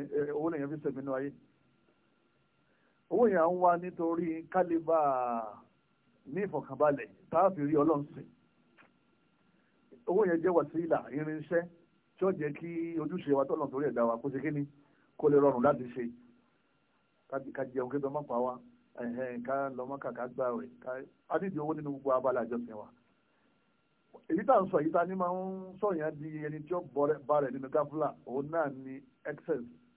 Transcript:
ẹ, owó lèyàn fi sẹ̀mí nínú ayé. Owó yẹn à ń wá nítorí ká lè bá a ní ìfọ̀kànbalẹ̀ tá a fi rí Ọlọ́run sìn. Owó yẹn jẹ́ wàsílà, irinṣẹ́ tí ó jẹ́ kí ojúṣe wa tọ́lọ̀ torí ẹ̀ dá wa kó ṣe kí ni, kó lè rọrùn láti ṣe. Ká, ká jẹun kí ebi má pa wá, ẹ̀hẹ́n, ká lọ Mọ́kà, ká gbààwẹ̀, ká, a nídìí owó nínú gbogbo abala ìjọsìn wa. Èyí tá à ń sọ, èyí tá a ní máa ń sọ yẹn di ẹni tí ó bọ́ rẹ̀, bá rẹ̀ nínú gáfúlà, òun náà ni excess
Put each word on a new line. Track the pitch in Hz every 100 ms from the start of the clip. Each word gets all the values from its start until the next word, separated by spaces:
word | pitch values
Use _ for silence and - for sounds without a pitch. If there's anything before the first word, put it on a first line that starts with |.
| 147
ẹ, | 147 147
owó | 147 160
lèyàn | 160 139
fi | 156
sẹ̀mí | 147 131
nínú | 135
ayé. | 131 139 - _ _ _ _ _ _ _ _ _ _ _ _ _ _ _ _ -
Owó | 180 233
yẹn | 185
à | 165
ń | 180
wá | 180 175
nítorí | 180 175 165 170 175 160 165
ká | 185
lè | 180 165
bá | 156 160
a | 147 131 123 117 110 104 - _ _ _ _ _ -
ní | 156
ìfọ̀kànbalẹ̀ | 202 151 - 135 151 139 110 - -
tá | 160
a | 190
fi | 190
rí | 143 151
Ọlọ́run | 151 147 143
sìn. | - - _ _ _ _ _ - _ _ _ _ _ _ _ _ _ _ -
Owó | - 175 196
yẹn | 170
jẹ́ | 175
wàsílà, | 170 147 160 170 139 117
irinṣẹ́ | 135 151 156 147 170 175 - _ _ _ -
tí |
ó | 190
jẹ́ | 165 147
kí | 147 170 170 170 165
ojúṣe | 151 180 143
wa | 139 139
tọ́lọ̀ | 160 143
torí | 131 143
ẹ̀ |
dá | 120 117
wa | 117
kó | 139
ṣe | 131
kí | 127
ni, | 147 143 - _ _ _ -
kó | 151
lè | 143
rọrùn | 143 127
láti | 135 139 127
ṣe. | 135 120 - - _ _ _ _ _ _ _ _ _ _
Ká, | 139 139
ká | 139 131
jẹun | 127 127
kí | 143
ebi | 139
má | 147
pa | 147 120
wá, | 127 123 - _ _ -
ẹ̀hẹ́n, | 120 120 127 120
ká | 120 139 139
lọ | 123 127
Mọ́kà, | 139 139
ká | 120 123
gbààwẹ̀, | 123 127 117 - -
ká, | 127 131 139 _
a | - 156
nídìí | 190 151
owó | 151
nínú | 156 147
gbogbo | 139 139
abala | 127 127 123
ìjọsìn | 117 120 117
wa. | 107 101 _ _ _ _ _ _ _ _ _ _ _ _ -
Èyí | - 175 220
tá |
à | 240
ń | 190
sọ, | 180
èyí | 156
tá | 175
a | 175
ní | 190
máa | 180
ń | 185 190 190 185 185
sọ | 208
yẹn | 170 156 151
di | 156 151
ẹni | 151 156
tí | 151
ó | 180
bọ́ | - 143 143
rẹ̀, | 151
bá | 120 147
rẹ̀ | 135
nínú | 135 135
gáfúlà, | 151 143 151 143 -
òun | - 127 147
náà | 165 147
ni | 135 131 135 - _
excess | - 147 - 139 120 - _